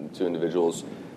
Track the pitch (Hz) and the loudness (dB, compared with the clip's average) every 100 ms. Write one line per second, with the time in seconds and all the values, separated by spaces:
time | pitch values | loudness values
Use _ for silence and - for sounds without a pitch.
0 | 78 - 90 82 82 87 85 80 - - | -8 -2 0 2 2 4 4 2 -6 -10
1 | - | -12